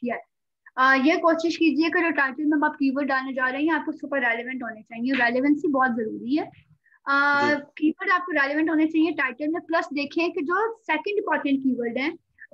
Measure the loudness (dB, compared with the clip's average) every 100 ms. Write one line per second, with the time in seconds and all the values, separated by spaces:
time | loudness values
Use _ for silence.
0 | -8 -8 -10 _ _ _ -10 2 4 6
1 | 4 4 2 2 0 2 2 2 2 2
2 | 0 2 0 0 0 2 0 0 0 0
3 | 0 -2 -2 -2 -2 0 0 0 -4 -8
4 | -6 -2 -2 -2 -6 -8 -10 -12 -14 -6
5 | -2 2 2 2 2 2 2 2 2 0
6 | -4 -6 -2 -2 -2 -12 _ _ _ _
7 | -2 0 2 2 2 0 -4 -2 -2 0
8 | 0 0 0 -2 0 0 0 2 2 2
9 | 2 0 -4 -4 -4 -4 -2 -2 -2 -4
10 | -4 -2 -2 -2 -2 0 0 -4 -4 -4
11 | -2 -4 -2 -2 0 0 0 0 -2 -4
12 | -4 -6 _ _ -6